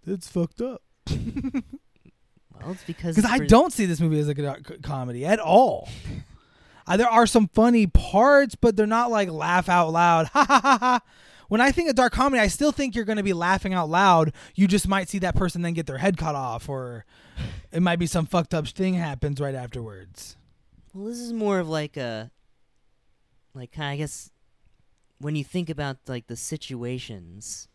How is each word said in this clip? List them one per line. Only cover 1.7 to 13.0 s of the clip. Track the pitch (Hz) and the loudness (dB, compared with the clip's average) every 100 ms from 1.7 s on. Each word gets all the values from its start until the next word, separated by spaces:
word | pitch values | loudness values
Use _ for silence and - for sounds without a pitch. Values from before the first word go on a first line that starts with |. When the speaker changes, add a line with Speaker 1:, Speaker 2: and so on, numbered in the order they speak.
| 285 _ _ - _ _ _ _ - | -18 _ _ -20 _ _ _ _ -16
Speaker 2:
Well, | - | -14
it's | 190 - | -12 -12
because | 165 170 165 | -8 -2 0
Speaker 1:
'Cause | 214 | 2
Speaker 2:
it's | |
Speaker 1:
I | 247 | 0
Speaker 2:
for | 143 | 6
Speaker 1:
don't | 220 330 | 6 6
see | - 196 | 0 -2
this | 160 | 0
movie | 160 151 | 0 0
as | 147 | -2
a | |
good, | 143 143 | -4 -6
uh, | 135 143 | -8 -14
c-, | - | -16
comedy | 151 139 127 120 143 | -10 -8 -8 -6 -2
at | 226 | -2
all. | - 190 254 - - | 4 6 6 0 -10
<laughs> | - - - - - _ _ _ - - | -16 -12 -14 -14 -20 _ _ _ -20 -4
Uh, | 190 | 0
there | 240 | 4
are | 226 233 | 4 6
some | 233 214 | 4 4
funny | - 226 240 202 | 4 4 6 4
parts, | - - 196 254 285 277 | 4 4 4 6 6 4
but | - 240 202 | 2 0 2
they're | 214 | 0
not, | 226 240 | 0 0
like, | 220 196 | 0 -2
laugh | 160 147 180 180 | -4 0 0 2
out | 175 165 | 2 2
loud. | 165 175 165 160 | 2 4 4 2
<laughs> | |
Ha, | 277 294 | 2 4
ha, | 269 | 4
ha, | 277 254 | 4 2
ha. | 247 247 _ _ - - _ | 2 0 _ _ -20 -20 _
When | 214 | 2
I | 262 | 2
think | 285 339 | 2 0
of | 247 | 2
dark | 247 | 2
comedy, | - 269 262 | 2 0 2
I | 208 | 0
still | - 294 | 2 0
think | - 277 | 0 -4
you're | 226 | -4